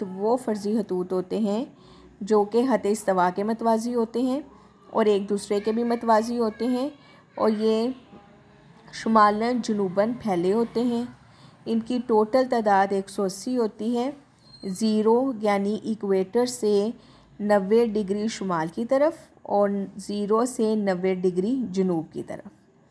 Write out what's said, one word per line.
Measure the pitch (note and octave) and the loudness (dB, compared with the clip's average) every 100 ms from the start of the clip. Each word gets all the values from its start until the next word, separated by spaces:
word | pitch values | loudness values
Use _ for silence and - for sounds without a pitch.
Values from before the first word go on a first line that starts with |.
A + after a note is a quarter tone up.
वो | G3 F#3 G#3 B3 | -6 -4 -2 0
फ़र्ज़ी | B3 G#3+ G3+ A3+ | -2 -4 -2 -2
खतूत | - F3+ F3+ | -2 -4 -2
होते | F#3 F3+ F#3 | -4 -4 -2
हैं | G#3+ G#3 C#4 - - - - - | -2 -2 -6 -12 -20 -20 -20 -14
जो | G3 G#3+ G3+ | 0 2 4
कि | A3+ C4 | 2 2
ख़त | G#3+ G3+ | 2 0
इस्तवा | G#3+ - F#3+ F3+ | 0 0 2 2
के | F#3 | 0
मतवाज़ी | G3+ A3+ A3+ A3+ A#3 | -2 -2 0 0 0
होते | A#3+ A3+ A3+ | -2 -2 -2
हैं | B3+ C4+ D4 - - _ - | -2 -2 -6 -18 -20 _ -6
और | - G#3+ | 0 2
एक | G3+ G3 | 2 0
दूसरे | G3+ - G#3 | -4 -2 -2
के | G#3 | -2
भी | A3 | -2
मतवाज़ी | A#3+ A#3 A#3 G#3+ A3+ A#3+ | -2 -2 2 2 2 -2
होते | A3+ G#3+ A#3 | -2 -2 -2
हैं, | B3 C#4 C#4+ - - _ - | -2 -4 -8 -20 -20 _ -2
और | A3 | 0
ये | G#3+ A3 A3 A#3 C4 - - - - - - - - - | 2 0 0 -2 -6 -14 -20 -20 -20 -20 -20 -20 -20 -20
शुमालन | - - A3 G#3 G#3 A#3 B3 | -8 2 6 6 4 0 -2
जनूबन | A3 G#3 F#3+ F#3+ G#3+ | -2 -2 0 0 0
फैले | A#3+ A3+ F3 F3+ | -2 -2 0 2
होते | G#3+ A3+ A3+ | 0 0 -2
हैं। | B3 A#3 B3 - - - - - - | -2 -2 -6 -12 -20 -20 -20 -16 -4
इनकी | A3+ A3+ B3 | -4 -2 -4
टोटल | A#3+ A3 G#3+ C4 B3+ | 0 2 4 2 2
तादाद | A#3+ G#3+ G3 G3 | 2 4 4 4
एक | G3+ F#3+ | 0 -4
सौ | - G3 | -4 -4
अस्सी | F#3+ - B3+ | -4 -4 -2
होती | A3 - G#3+ A#3+ | -2 -2 -4 -2
है। | B3+ C#4+ - _ _ - G3 | -2 -6 -16 _ _ -12 -8
ज़ीरो | F#3 A3 G#3+ G#3+ A#3 C4+ A3 | -2 0 2 4 4 2 0
यानी | G#3+ G3+ G3 G#3+ | 0 0 0 -2
इक्वेटर | - A3 G3+ F#3+ F#3+ - B3 | -4 -4 0 0 0 0 -2
से | B3 G#3+ G3+ G#3 - - - - - | 0 2 2 0 -4 -16 -20 -20 -8
नब्बे | G#3 G#3 F#3+ A3+ A#3+ | 2 2 4 4 4
डिग्री | G#3+ F#3+ G#3 G#3+ | 0 -2 -2 -4
शुमाल | - F#3+ E3+ D#3+ | -4 -4 -2 -2
की | F#3+ A#3 | -4 0
तरफ | C4+ D4+ D#4 - _ - | 2 2 0 -12 _ -2
और | G3+ G3+ G3+ F#3+ G#3 | 0 2 0 -6 -10
ज़ीरो | F#3+ G3+ G3+ A3 B3+ | -8 -6 0 0 0
से | B3+ A3 A3 | 0 0 0
नब्बे | G3 F3+ F#3+ F#3 | 0 0 0 0
डिग्री | F#3 F3 G3 C4+ | 0 0 -2 -2
जनूब | G#3 F#3 F#3 E3+ D#3+ | -2 0 0 0 -4
की | - | -10
तरफ। | - - - - _ _ _ | -12 -12 -16 -20 _ _ _